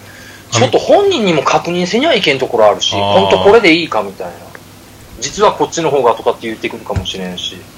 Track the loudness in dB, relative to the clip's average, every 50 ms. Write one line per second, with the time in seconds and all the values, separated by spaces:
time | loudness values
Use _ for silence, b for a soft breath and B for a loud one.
0 | B B B B B B B B B B -2 0 0 2 2 0 2 4 4 4
1 | 4 2 0 0 0 0 0 0 0 0 0 0 0 -2 -4 -4 -2 -2 -2 0
2 | 0 2 0 0 0 0 -2 -2 -2 -2 0 4 4 4 4 2 -2 -2 -2 -2
3 | 0 2 2 2 2 2 2 4 4 6 6 6 6 4 2 2 0 -2 -4 -4
4 | -4 -6 -8 -12 -12 -12 -12 -14 -18 -20 -20 -20 -20 -20 -20 -20 -20 -20 -20 -20
5 | -20 -20 -16 -12 -12 -10 -4 0 2 2 2 0 -4 -4 -4 -4 -2 -2 0 2
6 | 2 2 0 0 0 -4 -4 -4 -6 -10 -10 -8 -8 -10 -10 -10 -8 -6 -6 -6
7 | -6 -6 -8 -8 -8 -10 -10 -10 -12 -12 -12 -14 -20 -20 -20